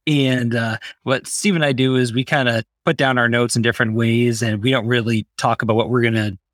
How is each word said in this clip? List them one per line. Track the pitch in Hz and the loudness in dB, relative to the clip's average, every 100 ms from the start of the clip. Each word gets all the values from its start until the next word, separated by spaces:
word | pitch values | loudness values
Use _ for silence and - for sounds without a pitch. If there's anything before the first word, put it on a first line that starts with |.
| - | -2
and, | 147 131 127 120 117 | 0 2 0 -2 -2
uh, | 117 110 - - | -4 -6 -10 -10
what | - 131 - | -4 -4 -4
Steve | - 208 175 | -4 0 0
and | 147 | 0
I | |
do | 127 131 127 | 0 0 2
is | 123 | 0
we | 117 | -2
kinda | 131 151 123 113 - _ - | 0 0 0 -2 -4 _ -4
put | 160 | 0
down | 139 123 | 0 2
our | 117 | 2
notes | 120 120 123 | 2 0 0
in | |
different | 117 117 117 110 | 0 0 0 0
ways, | 117 117 120 113 | 2 2 2 0
and | 113 107 | -2 -2
we | 113 | 0
don't | 131 110 | 0 0
really | 123 110 113 - - | 0 0 -2 -4 -4
talk | 127 113 | -2 0
about | 113 110 | 0 0
what | 113 | 2
we're | 123 | 0
gonna | 117 113 107 95 _ | 2 0 -2 -6 _